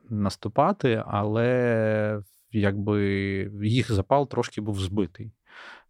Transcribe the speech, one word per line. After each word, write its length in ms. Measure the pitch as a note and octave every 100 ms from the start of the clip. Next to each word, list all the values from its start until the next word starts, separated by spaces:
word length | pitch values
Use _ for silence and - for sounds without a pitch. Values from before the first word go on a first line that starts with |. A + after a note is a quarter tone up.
| -
наступати, 920 | G#2+ G2 - G#2 A#2 D#3 G3+ C3+ A2 -
але 1160 | G#2 G#2+ G#2+ A#2+ B2+ A#2+ A2+ A2 G#2+ G#2+ G#2+ G2 _ _
якби 460 | A2 G2+ G2+ G2+ G#2 G2+ G2 G2 G2 G2 G2+
їх 300 | G#2 B2 A#2
запал 360 | G2+ F#2+ C#3 C#3
трошки 320 | B2 A#2 -
був 200 | G#2+ G2
збитий, 520 | F#2 G#2 F2+ - A2 - _ - - -